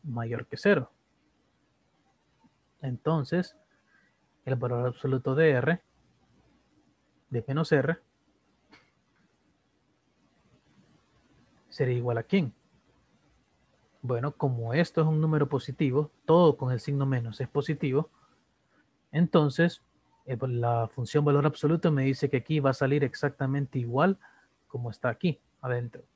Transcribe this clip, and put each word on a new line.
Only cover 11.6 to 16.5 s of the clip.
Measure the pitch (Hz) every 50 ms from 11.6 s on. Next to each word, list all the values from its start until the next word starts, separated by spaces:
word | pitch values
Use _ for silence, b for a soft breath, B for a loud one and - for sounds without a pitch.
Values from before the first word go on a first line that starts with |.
| _ _
sería | - - 131 127 123
igual | 123 120 123 117 117
a | -
¿quién? | _ 185 196 156 113 - _ _ _ _ _ _ _ _ _ _ _ _ _ _ _ _ _ _ _ _ _ _ _ _ _ _ _ _ _ -
Bueno, | 123 127 117 127 147 -
como | _ 156 135 127 117 113 117 123
esto | 160 175 - - 170
es | 156
un | 160 156 156
número | 156 156 156 151 147 139
positivo, | 147 127 - - 127 - 156 131 123 143 151 147 _ _ _
todo | - 160 175 180 156